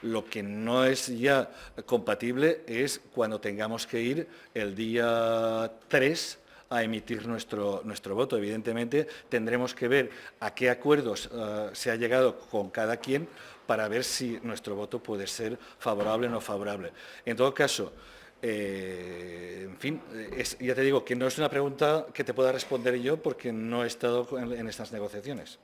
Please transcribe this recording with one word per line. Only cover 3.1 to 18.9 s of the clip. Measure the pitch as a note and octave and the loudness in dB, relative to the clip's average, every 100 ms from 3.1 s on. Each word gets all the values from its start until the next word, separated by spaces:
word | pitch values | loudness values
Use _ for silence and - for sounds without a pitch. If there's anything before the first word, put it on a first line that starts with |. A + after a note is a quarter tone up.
cuando | - A2 G#2+ | -2 0 0
tengamos | G#2+ G2+ G#2+ A2+ - | -4 -4 -4 -4 -4
que | A#2 | -2
ir | A#2 D3 D#3+ - - | 0 -2 -4 -12 -10
el | - G#2 G2 | -4 -4 -2
día | A2+ A#2 A#2 A#2 A2+ A2+ A2+ A2+ A2+ - - | -2 2 4 4 2 2 2 0 -2 -6 2
tres | D3 C3+ E3 - - - - - | 4 6 2 -4 -10 -18 -20 -4
a | A#2+ | 0
emitir | A2 A2 - A#2 A2 | 0 -2 -4 -6 -4
nuestro, | A2+ - G#2+ G2+ G2 | -6 -4 -2 0 -2
nuestro | A2 G2+ - | -4 -10 -4
voto. | G2 C3+ A#2 | 0 2 2
Evidentemente, | G#2 A2 A2 A2+ A#2 C#3 D3+ - - | 0 -2 -2 -2 0 0 0 -6 -2
tendremos | B2 A2 A#2+ B2 | -2 2 0 0
que | - B2 | -2 4
ver | C#3 B2 - - - | 4 4 -4 -18 -6
a | G#2+ | -6
qué | - B2+ | 2 2
acuerdos, | B2 C#3+ D3 B2 G2+ - | 4 4 4 4 -4 -6
eh, | A#2 A2 G#2 G#2 | -6 -4 -4 -4
se | - B2 | -4 -2
ha | A2+ | 0
llegado | A#2 B2+ B2+ - | 4 6 4 2
con | - G#2+ G2 | -4 -4 -2
cada | - A2 A#2 | -2 0 0
quien | B2+ C#3 E3+ - - - - | 0 -2 -2 -12 -20 -20 -2
para | A2 G#2+ | 0 2
ver | A2+ | 0
si | B2+ - B2+ A2+ | -2 -2 -4 -4
nuestro | A#2 G#2+ - G2+ | -6 -8 -6 -6
voto | G#2 A#2+ | -4 -6
puede | - G#2+ G2 | -6 -6 -4
ser | - A2 A#2+ - - | -4 -6 -6 -12 -6
favorable | - G#2 G#2 A2 A#2+ | -2 0 2 2 0
o | |
no | A#2 | -2
favorable. | - G#2 G2+ G2+ F2 - - - - | -4 -4 -4 -6 -8 -12 -18 -10 -6
En | A#2 | 2
todo | C3 | 2
caso, | C3+ C#3 - F#2+ - - - - - | 4 2 2 -4 -8 -20 -20 -20 -8
eh, | A#2+ G#2+ G2+ G2 F#2+ | -4 -2 -2 -4 -6